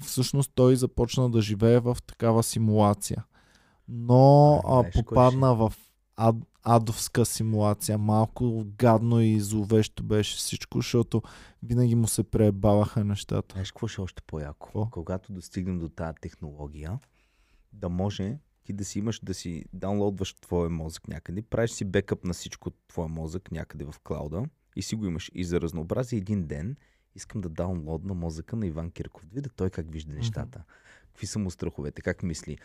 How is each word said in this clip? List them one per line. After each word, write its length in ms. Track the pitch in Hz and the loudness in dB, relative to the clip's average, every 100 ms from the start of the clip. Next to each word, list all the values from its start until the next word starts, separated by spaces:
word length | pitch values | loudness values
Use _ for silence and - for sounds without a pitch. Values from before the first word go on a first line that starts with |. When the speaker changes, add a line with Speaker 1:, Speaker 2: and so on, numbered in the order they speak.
Speaker 1:
всъщност 500 | - - 127 139 135 | -6 -2 0 0 0
той 220 | - 127 131 | 4 6 6
започна 540 | 123 - 120 - 127 | 2 0 -2 0 2
да 100 | 113 | 2
живее 360 | 104 101 113 120 | 0 2 4 6
в 180 | 120 123 - | 4 -4 -8
такава 360 | - 117 113 | -2 2 2
симулация. 840 | - - 110 107 101 104 - - - _ _ _ _ _ - | 2 0 2 6 4 2 -2 -8 -10 _ _ _ _ _ -12
Но, 640 | 117 117 127 135 143 147 | -6 4 8 10 10 8
Speaker 2:
А, 60 | 147 - | 6 4
Speaker 1:
а, 120 | 127 | 2
Speaker 2:
знаеш 120 | 104 | 2
кой 80 | 127 | 0
Speaker 1:
попадна 440 | 113 113 127 131 131 | 2 4 6 6 4
Speaker 2:
ще 100 | 113 | 4
Speaker 1:
в 140 | 110 - _ _ _ - | 2 -2 _ _ _ 0
ад-, 180 | 113 113 - _ | 2 2 -4 _
адовска 600 | 113 117 113 - - 127 | 2 4 2 -4 -2 0
симулация. 720 | 113 - 110 107 104 104 - 107 | 0 0 0 2 2 0 -2 0
Малко 680 | 107 107 110 - 123 113 104 | 2 2 2 0 -2 -2 -6
гадно 520 | 104 123 113 117 117 | 2 4 6 4 4
и 200 | 113 107 | 4 2
зловещо 640 | 104 107 101 110 104 - | 0 -2 2 2 2 -4
беше 340 | 110 107 101 - | -2 0 0 -6
всичко, 420 | - - - 123 | -6 -8 -6 -6
защото 440 | - 120 110 113 - - - _ | 0 0 0 -4 -6 -14 -20 _
винаги 320 | 117 120 120 | -4 0 2
му 120 | 117 110 | 2 2
се 160 | - | 0
преебаваха 840 | - 110 107 98 104 104 104 113 | 2 6 6 6 4 4 4 0
нещата. 480 | 101 101 - 101 - | 0 -2 -2 -4 -4
Speaker 2:
Знаеш 180 | 98 95 | -6 -8
какво 180 | - 110 | -6 -8
ще 120 | - | -6
е 40 | |
още 180 | 92 - | -8 -10
по-яко? 440 | - 80 73 - - | -12 -10 -10 -12 -10
Speaker 1:
Какво? 220 | 107 113 | -6 -4
Speaker 2:
Когато 400 | 90 80 92 - | -6 -8 -8 -8
достигнем 460 | 95 - 95 92 90 | -14 -10 -6 -4 -4
до 100 | 80 | -6
тая 260 | - 82 | -8 -10
технология, 840 | 80 - - 78 73 73 73 78 127 - _ _ _ _ _ _ | -10 -14 -14 -14 -12 -12 -10 -8 -10 -10 _ _ _ _ _ _
да 160 | 101 95 | -10 -6
може 460 | 90 101 98 95 147 _ _ | -2 -4 -4 -6 -8 _ _
ти 80 | - | -10
да 120 | 101 | -8
си 140 | 98 104 | -6 -6
имаш, 220 | 110 - | -6 -6
да 140 | 95 | -8
си 300 | 92 90 82 - | -8 -8 -10 -12
даунлоудваш 640 | 92 92 104 104 95 95 | -10 -4 0 -2 -2 -8
твоя 360 | - - 87 82 | -10 -4 -2 -2
мозък 380 | 82 80 - - | -4 -8 -12 -12
някъде, 340 | 82 - 92 | -12 -10 -10
правиш 280 | 113 - 117 | -4 -2 -2
си 140 | - | -4
бекъп 400 | 101 101 - 104 | -2 -2 0 -4
на 80 | 90 | -4
всичко 360 | 85 - - 85 | -6 -10 -12 -12
от 60 | - _ | -12 _
твоя 200 | - 82 | -8 -6
мозък 440 | 80 80 90 - | -6 -8 -10 -10
някъде 320 | 80 - 76 | -10 -10 -12
в 100 | 76 - | -14 -14
клауда 420 | - 76 73 82 147 - _ - | -10 -8 -6 -8 -8 -12 _ -12
и 60 | |
си 120 | - | -8
го 120 | 113 98 | -4 -4
имаш. 240 | 80 - | -6 -8
И 100 | - | -8
за 160 | 90 85 | -2 -2
разнообразие 580 | 82 80 80 120 127 107 | -2 -6 -4 -4 -4 -6
един 240 | 95 104 | -4 -4
ден 340 | 76 73 95 143 _ _ _ | -4 -8 -8 -10 _ _ _
искам 260 | - - 110 | -20 -12 -10
да 80 | 90 | -8
даунлоудна 640 | 78 90 87 76 80 98 | -6 -4 -4 -6 -8 -6
мозъка 420 | 92 85 78 - 113 | -6 -6 -8 -8 -6
на 100 | 98 | -6
Иван 240 | 78 85 | -6 -10
Кирков. 340 | - - - | -10 -14 -16
Да 60 | - | -14
видя 160 | 120 139 | -12 -10
той 200 | - 92 | -6 -6
как 200 | - 80 | -6 -10
вижда 200 | 80 78 | -12 -10
Speaker 1:
Мгм. 80 | 73 | -6
Speaker 2:
нещата. 420 | 117 101 62 - - _ _ _ _ | -6 -6 -10 -14 -20 _ _ _ _
Какви 200 | _ 101 | _ -8
са 120 | 110 | -4
му 120 | 95 | -6
страховете, 520 | - 87 - 71 - | -6 -8 -6 -8 -6
как 200 | 90 - | -6 -4
мисли. 340 | 90 80 - 76 | -6 -6 -10 -14